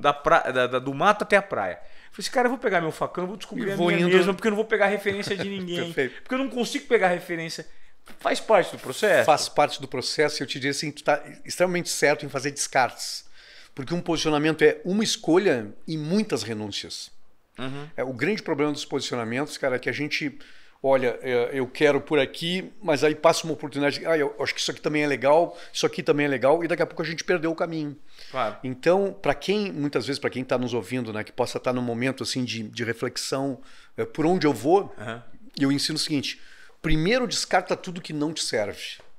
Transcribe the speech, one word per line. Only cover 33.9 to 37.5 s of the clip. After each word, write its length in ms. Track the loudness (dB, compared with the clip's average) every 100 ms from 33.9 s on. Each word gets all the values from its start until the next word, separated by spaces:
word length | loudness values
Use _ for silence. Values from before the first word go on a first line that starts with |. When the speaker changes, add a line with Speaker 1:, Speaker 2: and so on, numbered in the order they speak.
| -6
Speaker 2:
é, 80 |
por 220 | -4 0 2
onde 200 | 4 2
eu 60 |
vou, 420 | 2 4 4 2 -6
Speaker 1:
Uhum. 240 | -10 -10 -12 -16 -14 0
Speaker 2:
eu 140 | 2
ensino 240 | 2 0 -2
o 20 |
seguinte: 400 | -2 -2 -4 -8 -14 -20 -20 -6
primeiro 440 | 2 4 4 2 2
descarta 480 | -2 0